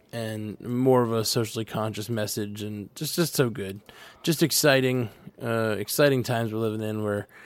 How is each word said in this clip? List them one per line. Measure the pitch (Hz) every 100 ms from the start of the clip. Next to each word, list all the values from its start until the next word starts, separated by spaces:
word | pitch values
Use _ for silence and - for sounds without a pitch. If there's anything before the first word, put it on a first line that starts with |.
| _
and | 117 110 110 107 -
more | 117 123 131 127
of | 117
a | 113
socially | 107 127 107 113
conscious | 110 - 110 107 104
message | 113 107 - 104 104
and | 104 104 98
just, | - 156 -
just | 160
so | - 123
good. | 107 95 98 - - - -
Just | 170 151
exciting, | 156 - 151 135 131 127 113 - - -
uh, | 120 113 110 101
exciting | 104 - 147 131
times | 113 117 113
we're | 110
living | 113 110 107
in | 107
where, | 107 104 - -